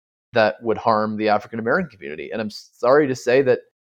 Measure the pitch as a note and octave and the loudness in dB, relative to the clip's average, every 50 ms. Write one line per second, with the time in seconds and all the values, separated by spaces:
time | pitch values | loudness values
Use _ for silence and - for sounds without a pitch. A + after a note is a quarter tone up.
0 | _ _ _ _ _ _ - A#2 G#2+ G#2 - - A#2+ A2+ G#2 - - A#2 A2 G#2+ | _ _ _ _ _ _ 0 2 2 2 0 -2 -4 -4 -4 0 0 0 2 2
1 | G#2+ A2 G#2+ G#2 G#2+ G#2 G#2 G#2 - - A#2 A2+ A2 A#2 C#3+ F#3 F#3 D3+ - F#2+ | 0 -2 -4 -2 0 0 0 0 -2 -6 -10 -6 -4 -2 -2 -2 -4 -6 -12 -14
2 | D2+ C#2+ D2+ D#2+ C#2+ - - A2 A2 G#2+ - - - _ _ _ A#2+ A#2+ C3+ - | -14 -12 -12 -12 -12 -10 -8 -8 -8 -8 -10 -16 -20 _ _ _ 2 4 4 4
3 | - C3 C3 - - A#2+ A#2+ C3+ C#3 B2+ A#2+ - - _ _ _ _ _ | 4 2 -2 -4 -2 2 2 2 4 2 2 0 -2 _ _ _ _ _